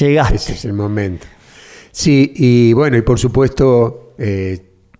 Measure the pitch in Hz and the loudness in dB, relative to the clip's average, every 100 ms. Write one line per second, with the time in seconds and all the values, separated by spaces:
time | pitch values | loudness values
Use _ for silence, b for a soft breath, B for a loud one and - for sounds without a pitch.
0 | 143 151 117 107 - 101 117 101 104 104 | 0 2 0 -2 -6 -10 -8 -6 -6 -4
1 | 98 87 - B B B B B B - | -6 -8 -16 B B B B B B -6
2 | - 139 135 - 127 120 117 117 147 120 | 0 2 2 0 2 4 4 4 2 0
3 | 110 117 127 131 135 - 135 120 113 - | 0 0 0 0 0 2 2 2 0 -4
4 | - - 110 98 95 92 _ _ _ _ | -18 -10 -6 -4 -6 -8 _ _ _ _